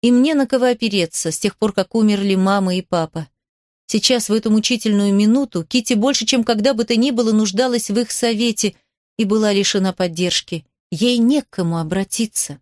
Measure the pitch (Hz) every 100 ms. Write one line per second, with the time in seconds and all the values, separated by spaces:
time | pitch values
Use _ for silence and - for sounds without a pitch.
0 | 240 247 277 302 269 262 247 240 226 196
1 | 165 - 165 - 202 - 220 196 185 226
2 | 214 202 202 190 190 202 190 180 185 175
3 | 160 165 156 _ _ _ _ _ _ 220
4 | - 254 214 220 220 214 214 240 226 202
5 | 202 196 208 247 277 180 160 254 233 233
6 | 247 277 226 262 226 220 226 240 233 233
7 | 262 240 226 214 214 196 254 240 - 208
8 | 233 - 233 214 240 214 208 - _ _
9 | _ - 214 220 214 202 196 202 190 180
10 | 180 160 180 - - 165 - _ _ 156
11 | 240 247 233 294 - - 170 165 160 180
12 | 196 - 220 - - 139